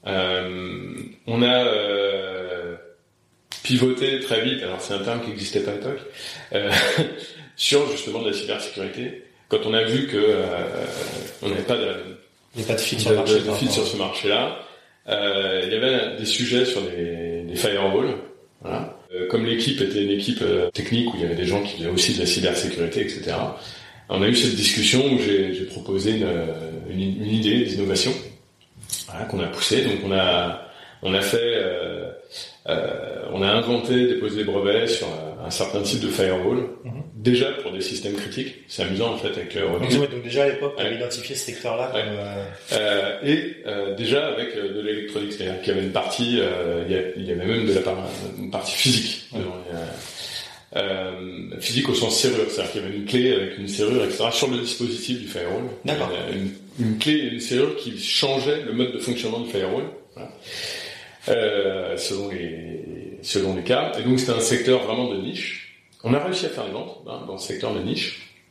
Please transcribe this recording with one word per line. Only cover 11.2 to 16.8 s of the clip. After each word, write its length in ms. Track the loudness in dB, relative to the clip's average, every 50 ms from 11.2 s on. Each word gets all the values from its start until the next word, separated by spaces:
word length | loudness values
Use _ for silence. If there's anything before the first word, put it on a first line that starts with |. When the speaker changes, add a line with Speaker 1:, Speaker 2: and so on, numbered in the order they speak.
| -8 -10 -12 -6 -4
Speaker 1:
on 60 | -2
n'avait 120 | -2 -2
pas 160 | 0 0 0 0
de, 160 | 2 -2 -4 -6 -8 -12 -14 -16 -20 _ _ _ _ _ _
Speaker 2:
Il 40 | -8
n'y 40 | -2
a 40 | -2
pas 60 | 0
de 40 | 0
fit 180 | 0 -2 0 0
sur 100 | 4 4
Speaker 1:
de, 40 | 4
Speaker 2:
le 40 | 4
marché, 120 | 6 6 6
Speaker 1:
de, 40 | 6
de 60 | 6
Speaker 2:
par 120 | 2 0 2
Speaker 1:
fit 80 | 2 2
Speaker 2:
rapport 160 | 2 2 2
Speaker 1:
sur 80 | 0
ce 60 | 0 -2
marché-là, 640 | -2 -2 -4 -2 0 2 2 2 2 0 -2 -8 -12 -16 -18 -20 -20 _ _ _ _ -2
euh, 520 | -2 0 2 2 2 2 2 2 2 0 0
il 80 | 0 0
y 20 |
avait 420 | 2 2 4 4 2 0 0 -4 -4
des 80 | -2
sujets 400 | -2 0 0 0 2 4 4 4
sur 160 | 4 2 -2